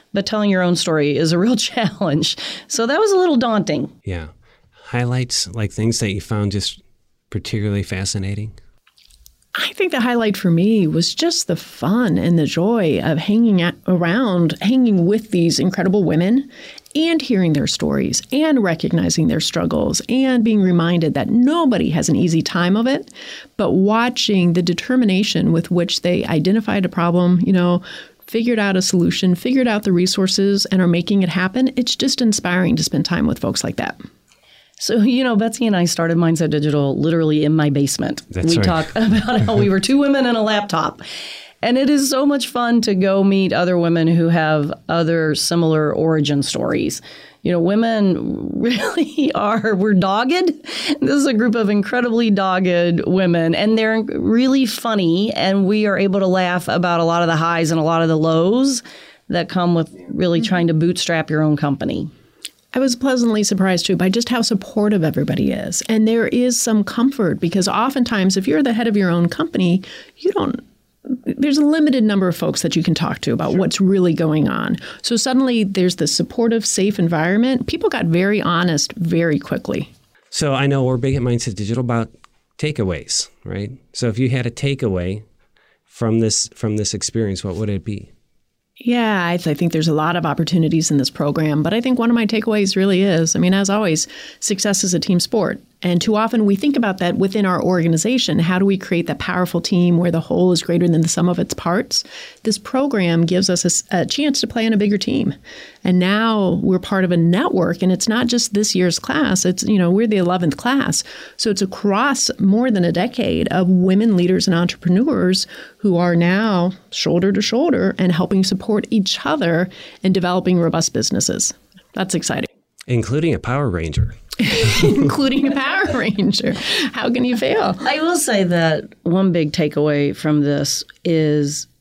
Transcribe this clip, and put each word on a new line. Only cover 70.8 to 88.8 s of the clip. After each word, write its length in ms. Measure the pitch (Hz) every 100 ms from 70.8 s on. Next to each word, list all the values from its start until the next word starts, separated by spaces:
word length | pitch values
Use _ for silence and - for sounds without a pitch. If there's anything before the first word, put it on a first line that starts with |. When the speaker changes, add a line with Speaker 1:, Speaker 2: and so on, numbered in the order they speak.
| _ _ - 254
Speaker 3:
there's 340 | - - 294 285
a 80 | 294
limited 380 | 320 302 262
number 240 | 214 202 185
of 80 | 170
folks 280 | - -
that 120 | 170 165
you 80 |
can 100 | 160
talk 260 | 160 156 -
to 100 | -
about 200 | 117 -
Speaker 2:
Sure. 80 | 175
Speaker 3:
what's 200 | 190 -
really 340 | 190 196 180
going 360 | 151 160 156 131
on. 260 | 58 53 - - -
So 120 | - 233
suddenly 480 | - 262 262 240
there's 320 | 196 196 180 175
this 180 | 147
supportive, 520 | - 170 - 233 226 214
safe 340 | - 196 208
environment. 680 | 165 165 165 202 247 262 -
People 220 | 330 440
got 180 | 233 170
very 340 | 165 190 208
honest 500 | - 170 180 151 - -
very 420 | 165 165 170 151
quickly. 500 | - - - - - - _ _ _
Speaker 2:
So 240 | - 151
I 140 | 135 139
know 160 | 139
we're 140 | 127 127
big 180 | 131 139
at 60 |
Mindset 340 | 123 120 - 98
Digital 240 | 101 117
about 280 | 123 117 113 - - _ _ -
takeaways, 720 | 151 151 107 170 - - - _
right? 280 | 98 95 104 131 _
So 140 | - 120
if 100 | 104
you 100 | 131
had 160 | 127 120
a 60 |
takeaway 720 | 123 139 139 117 92 87 104 107 _ _ _ _ _ _
from 340 | - 117 113
this, 300 | 110 104 -
from 240 | - 107 107
this 160 | 104
experience, 500 | 104 - 113 110 92
what 120 | 101 90
would 140 | 107
it 160 | 98 90
be? 260 | 104 - - _ _ _ _ _
Speaker 3:
Yeah, 480 | _